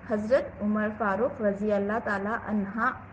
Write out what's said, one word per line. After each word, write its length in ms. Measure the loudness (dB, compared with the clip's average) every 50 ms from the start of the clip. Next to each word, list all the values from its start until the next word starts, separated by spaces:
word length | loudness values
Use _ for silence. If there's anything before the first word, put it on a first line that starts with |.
| -2 -2
हजरत 440 | -2 -2 2 4 4 2 2 -2 -6 -2
उमर 280 | 0 0 2 2 0 -2
फारूक 420 | -2 0 0 0 2 2 0 0 0 0
रजी 280 | 0 0 0 2 0 2
अल्लाह 300 | 2 2 2 0 0 -2
ताला 340 | 0 -2 -2 -2 0 -2 -2
अन्हा 680 | -4 -2 -2 0 0 0 0 -2 0 0 0 -2 -4 -12 -16